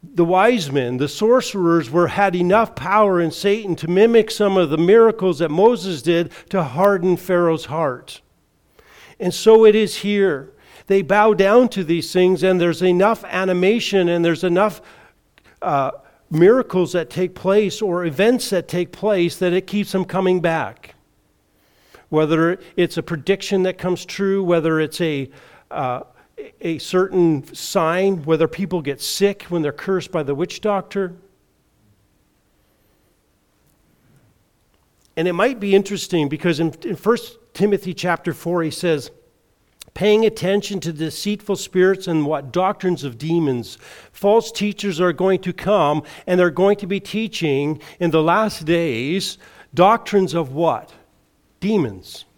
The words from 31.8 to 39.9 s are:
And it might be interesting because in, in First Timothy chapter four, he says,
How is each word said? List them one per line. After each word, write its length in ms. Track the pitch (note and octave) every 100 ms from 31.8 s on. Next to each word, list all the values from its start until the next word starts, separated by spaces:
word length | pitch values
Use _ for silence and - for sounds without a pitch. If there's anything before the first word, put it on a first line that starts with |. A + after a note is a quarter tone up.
| _ _ _ _ _ _ _ _ _ _ _ _ _ _ _ _ _ _ _ _ _ _ _ _ _ _ _ _ _ _ _ _ _ -
And 100 | F3
it 60 |
might 260 | F3 A#3 A#3+
be 160 | G3+
interesting 540 | G3 G3 G3 - F3 C#3+
because 320 | D3+ F3 D#3
in, 140 | E3 -
in 120 | -
First 440 | F#3 G3+ A#3 - - _
Timothy 400 | - G#3 G3 F#3
chapter 400 | F3 F3 E3+ -
four, 280 | D3+ E3+ F3
he 80 | D#3+
says, 400 | D3+ F3+ D3+ - _ _ _ _ _ _ _ -